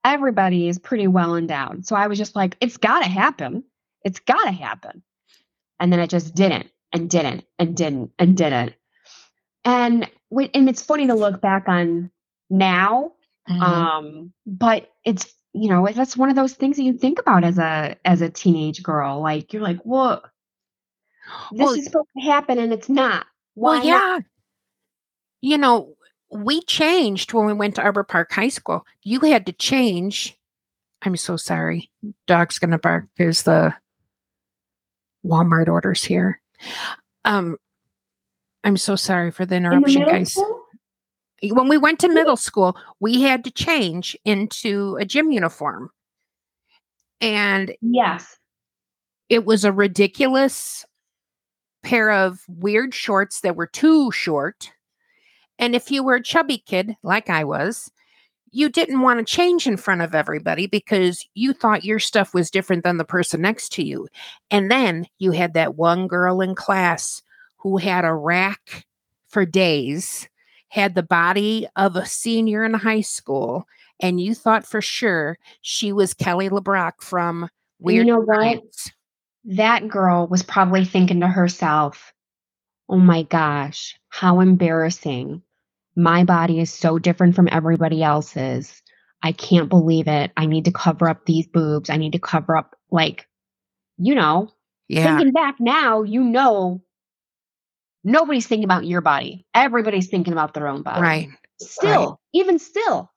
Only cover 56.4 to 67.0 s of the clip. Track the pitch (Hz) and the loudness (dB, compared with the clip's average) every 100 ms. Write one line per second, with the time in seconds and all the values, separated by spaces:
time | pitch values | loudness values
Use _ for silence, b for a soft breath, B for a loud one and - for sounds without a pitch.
56.4 | 269 254 - 185 202 214 190 202 - 165 | -2 -6 -2 -4 -4 -8 -4 -2 0 -2
57.4 | 147 156 170 233 - _ _ _ _ _ | -2 -2 -4 -6 -16 _ _ _ _ _
58.4 | _ 240 294 320 320 269 254 240 226 - | _ -2 0 0 0 2 2 2 0 0
59.4 | 359 349 269 190 - 180 165 160 151 151 | 2 2 0 -2 -2 -2 0 -2 -2 -4
60.4 | - 160 196 214 - 202 180 175 - 196 | -4 -4 -2 -4 0 0 2 -2 -14 -4
61.4 | 254 269 226 208 185 214 - 214 190 180 | -4 0 0 0 -2 -4 0 0 0 0
62.4 | 165 190 - 180 180 170 160 180 175 160 | 0 -2 -2 -2 0 -2 -2 -2 -2 -2
63.4 | 185 226 - - 147 139 - B B B | -2 -4 -8 -8 -6 -8 -12 B B B
64.4 | _ 208 196 254 226 165 175 _ 190 165 | _ 0 2 2 2 -2 -8 _ -2 0
65.4 | 170 160 151 147 170 175 185 175 185 185 | 0 0 -2 0 0 0 -2 0 0 0
66.4 | 190 185 - 190 175 165 | -2 -4 -2 0 0 -2